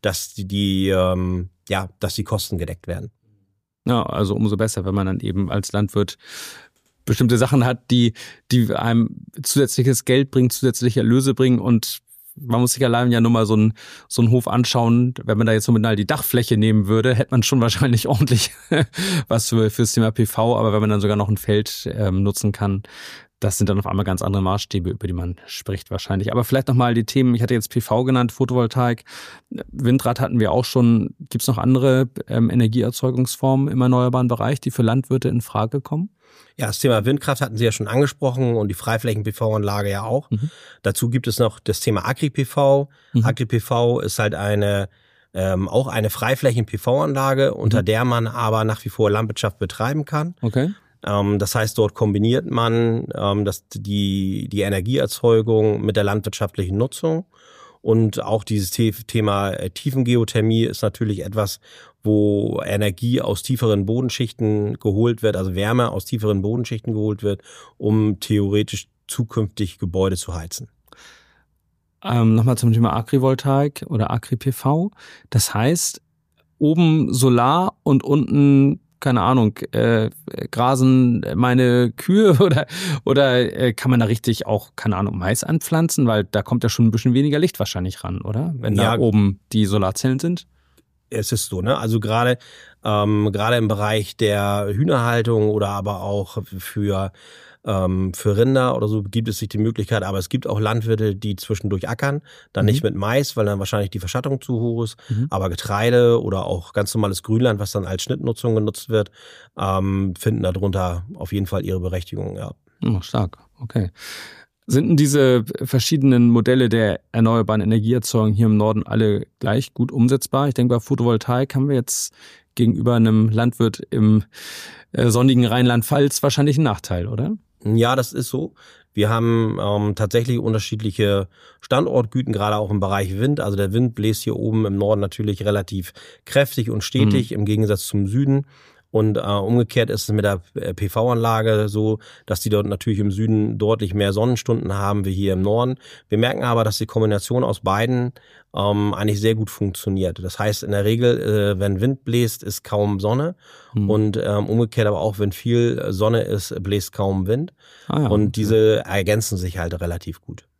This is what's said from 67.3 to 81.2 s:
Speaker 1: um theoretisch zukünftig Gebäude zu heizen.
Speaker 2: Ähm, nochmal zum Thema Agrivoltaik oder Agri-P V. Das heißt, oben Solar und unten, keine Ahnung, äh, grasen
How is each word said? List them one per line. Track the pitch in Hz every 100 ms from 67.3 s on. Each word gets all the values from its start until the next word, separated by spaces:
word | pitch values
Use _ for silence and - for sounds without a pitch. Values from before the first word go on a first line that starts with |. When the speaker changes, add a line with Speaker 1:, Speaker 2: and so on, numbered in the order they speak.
| 98 - - - _
Speaker 1:
um | 107 110 107 98
theoretisch | - 104 101 104 107 - - _ -
zukünftig | - 113 - 104 - 98 -
Gebäude | 92 92 95 92
zu | -
heizen. | 82 80 - - _ _ - - - _ _ _ _ _ _ _ _
Speaker 2:
Ähm, | 98 120 113 110
nochmal | 117 117
zum | 120
Thema | 113 113
Agrivoltaik | 85 110 139 131 131 143 135 147 - -
oder | 120 107
Agri-P | - - 123 135
V. | 123 131 151 202 _ - - _
Das | 113 -
heißt, | 104 123 170 - - _ _ _ _ _ _
oben | 151 165 165 156 139
Solar | 127 131 120 123 165 185 _
und | - 139 -
unten, | 143 - 143 143 139 139 - _ _
keine | 135 123
Ahnung, | 95 131 110 - -
äh, | 113 117 113 110 - - - -
grasen | 110 123 131 131 131 123 117